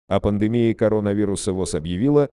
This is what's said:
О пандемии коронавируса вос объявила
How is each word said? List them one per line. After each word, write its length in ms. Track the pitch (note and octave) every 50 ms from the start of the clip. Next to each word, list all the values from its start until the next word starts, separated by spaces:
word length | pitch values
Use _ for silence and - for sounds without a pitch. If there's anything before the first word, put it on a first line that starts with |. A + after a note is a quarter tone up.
| _
О 120 | - F#2+ G2
пандемии 540 | - G#2 G#2 G2+ G#2+ G#2+ A#2 A#2+ A#2 A2+ A2
коронавируса 800 | - A#2 G#2+ G#2+ G#2+ G#2 G#2 G2+ G#2 G#2 G2+ G2 F2+ - G#2+ F#2
вос 200 | F#2 F#2 - -
объявила 560 | D#2+ D#2 E2+ F2 F2+ A#2 C#3 D3 D3 C#3+ - -